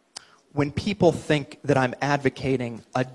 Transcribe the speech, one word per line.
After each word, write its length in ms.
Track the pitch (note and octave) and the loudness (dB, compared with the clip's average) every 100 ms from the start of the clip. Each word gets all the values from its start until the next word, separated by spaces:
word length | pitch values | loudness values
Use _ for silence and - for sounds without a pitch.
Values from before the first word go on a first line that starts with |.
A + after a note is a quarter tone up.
| _ - - _ _ | _ -20 -20 _ _
when 180 | D3 D3 | -2 -2
people 400 | - G#3+ G3 F3 | -2 -4 4 4
think 480 | - - D3+ C3+ - | 4 0 0 -2 -8
that 140 | C#3 C#3+ | 0 2
I'm 160 | B2+ - | 2 0
advocating 800 | C#3 C#3+ C3 - C#3 C3 A#2+ A2+ - B2+ | 0 0 0 -2 -2 -2 -4 -10 -8 -4
a 100 | C3 | -4